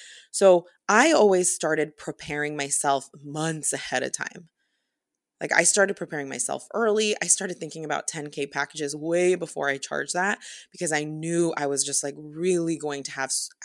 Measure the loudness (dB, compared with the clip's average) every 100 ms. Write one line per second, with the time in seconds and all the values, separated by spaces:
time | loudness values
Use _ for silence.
0 | -20 -20 -12 6 8 8 4 _ 2 6
1 | 6 6 6 6 2 0 0 0 -2 -6
2 | -12 -10 -8 -6 -4 -4 -2 0 2 0
3 | -2 -14 -10 -4 -4 -2 -4 -4 -4 -4
4 | -2 -4 -8 -10 -20 _ _ _ _ _
5 | _ _ _ _ 0 4 4 4 2 0
6 | -8 -6 -6 -6 -6 -6 -6 -2 2 2
7 | 0 0 0 0 -2 -8 -10 -10 -6 -6
8 | -6 -8 -8 -6 -4 -4 -6 -6 -6 -6
9 | -2 2 2 2 -4 -4 -4 -4 -6 -6
10 | -4 -2 -2 -2 -8 -18 -20 -8 -2 -2
11 | -2 -6 -2 0 0 0 -2 0 -2 -2
12 | -4 -8 -14 -4 0 0 0 -2 -4 -6
13 | -8 -6 -4 -4 -6 -10